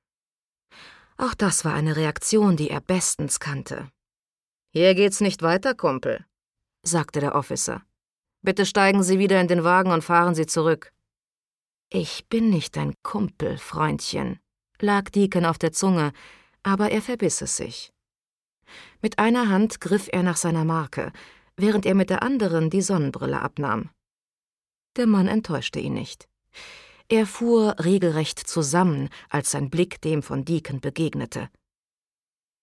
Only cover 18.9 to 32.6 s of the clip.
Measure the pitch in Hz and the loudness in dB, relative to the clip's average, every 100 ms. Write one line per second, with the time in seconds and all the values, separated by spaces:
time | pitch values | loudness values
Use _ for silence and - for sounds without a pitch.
18.9 | _ 214 - 214 240 226 190 220 - 165 | _ -4 2 2 4 4 4 2 0 -2
19.9 | 202 - 185 180 160 170 165 160 165 143 | -2 0 0 0 0 0 0 0 -2 -4
20.9 | - - - - _ _ - 208 208 190 | -6 -8 -10 -20 _ _ -2 0 2 2
21.9 | 190 190 - 247 269 196 165 160 190 185 | 2 2 0 0 0 0 2 2 0 0
22.9 | 185 139 127 131 135 - - 139 107 160 | 0 0 -2 -4 -4 -4 -4 -2 -2 -4
23.9 | _ _ _ _ _ _ _ _ _ _ | _ _ _ _ _ _ _ _ _ _
24.9 | - 233 202 190 214 220 143 - - 143 | -2 2 4 4 2 -2 -4 -4 -6 -6
25.9 | 139 - - - _ _ - - - - | -6 -8 -14 -20 _ _ -20 -20 -20 -20
26.9 | - - 220 208 - 233 233 214 - 165 | -14 0 2 2 0 4 4 4 2 2
27.9 | 196 180 156 151 - - 165 143 170 185 | 4 2 0 -2 -6 -6 -2 0 2 2
28.9 | 143 139 - - 147 - 143 139 165 185 | 2 -4 -10 -6 -4 -2 -4 -2 0 -2
29.9 | - 156 156 - 135 139 165 - 131 139 | -2 -2 -2 -4 -6 -4 -4 -4 -8 -6
30.9 | 135 156 143 120 - 98 _ _ _ _ | -4 -4 -4 -8 -10 -12 _ _ _ _
31.9 | _ _ _ _ _ _ _ | _ _ _ _ _ _ _